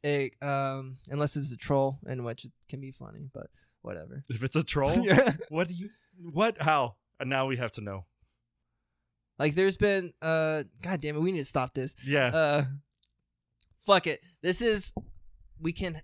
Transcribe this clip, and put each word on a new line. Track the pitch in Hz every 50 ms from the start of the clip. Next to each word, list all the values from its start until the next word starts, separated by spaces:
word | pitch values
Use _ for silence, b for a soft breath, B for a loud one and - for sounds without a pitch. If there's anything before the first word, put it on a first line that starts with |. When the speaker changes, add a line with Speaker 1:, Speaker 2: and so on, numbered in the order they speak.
| -
Speaker 1:
a, | 147 143 143 135 127 - _ 143
um, | 143 139 139 139 135 135 135 131 131 131 - - -
unless | 135 147 147 143 -
it's | 147 139 127
a | 123
troll, | - - - 143 135 135 139 135 - -
in | - 131 127 120
which | 117 113 - -
it | - - _ _ _
can | - 135
be | 139 135
funny, | 131 _ - - - - 147 135 -
but | - - - _ _ _ _ _ _
whatever. | - - 92 82 78 - 127 139 139 -
Speaker 2:
If | 123 107 127
it's | 131 -
a | 151 156
troll? | - - 151 135 143
Speaker 1:
<laughs> | 165 233 247
Yeah. | 196 180 - 277 - 147 160 - -
Speaker 2:
What | 151 165 185 170
do | 180
you, | 170 190 - - _ _ _ _ 185
what, | 170 170 143 165 214 233 220 -
how? | 147 156 156 147 131 117 - _ _ _ _ _
And | - 127
now | 135 135 131
we | 135 131
have | 120 123 110
to | - -
know. | 104 104 98 95 87 _ _ _ _ _ _ _ _ _ _ _ _ _ _ _ _ _ _ _ _ _ _ _ _ _ _ -
Speaker 1:
Like, | 147 151 147
there's | 175 190 196 185
been, | - 208 208 196 190 180 170 - _
uh, | 160 160 160 160 160 156 156 156 139 - _ - -
God | 175 - 143
damn | 139 151 147
it, | 151
we | 165 185
need | 190 160
to | 135
stop | - - 143 127 127 -
this. | 135 127 143 - - -
Speaker 2:
Yeah. | 135 143 143 131
Speaker 1:
Uh, | 120 117 160 156 147 147 143 139 131 139 143 - _ _ _ _ _ _ _ _ _ _ _ _ _ _ _ _ _ _ _ _
fuck | - 202 185 -
it. | 165 143 - b b b b
This | - 175 180 -
is, | 233 233 214 202 - - - - - - - - - - - - - - - -
we | 160 165 170
can, | - 190 180 156 156